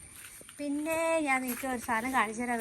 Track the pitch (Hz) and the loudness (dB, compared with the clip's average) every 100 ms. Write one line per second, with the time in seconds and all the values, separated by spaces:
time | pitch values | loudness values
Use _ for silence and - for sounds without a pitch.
0 | - - - - - - 294 285 302 320 | -20 -20 -18 -18 -18 -6 -2 0 0 2
1 | 330 330 294 262 254 247 269 247 247 226 | 2 2 4 2 0 -4 -2 -4 0 0
2 | 247 262 214 220 247 233 | 2 2 2 0 -2 0